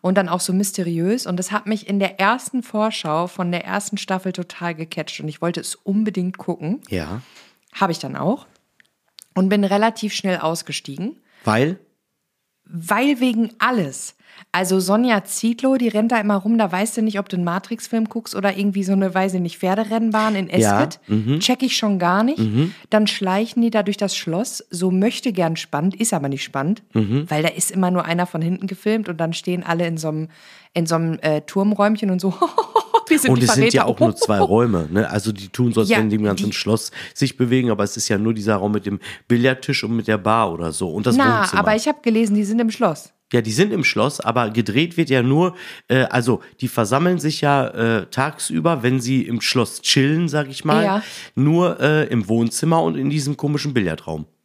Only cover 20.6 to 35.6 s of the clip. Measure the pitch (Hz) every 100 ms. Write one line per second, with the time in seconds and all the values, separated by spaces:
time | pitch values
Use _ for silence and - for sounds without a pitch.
20.6 | 107 101 156 - - 107 110 147 202 247
21.6 | 262 - 220 196 175 185 233 320 110 107
22.6 | 160 - - 214 208 - 190 190 226 -
23.6 | 233 220 196 202 196 - - 165 254 -
24.6 | - 175 185 185 208 - 262 185 165 165
25.6 | - 143 180 190 226 175 139 135 - 139
26.6 | 143 220 _ - 104 127 156 151 160 -
27.6 | - 185 180 180 165 170 180 165 165 180
28.6 | 196 190 214 220 202 165 165 165 - 180
29.6 | 175 165 170 160 156 156 156 - - -
30.6 | _ - 165 165 165 160 156 151 - 196
31.6 | 202 208 208 220 208 185 190 175 349 -
32.6 | 403 - - 440 - 302 - 131 120 214
33.6 | 226 - - - - - - 101 98 104
34.6 | 120 92 78 92 110 104 101 101 95 -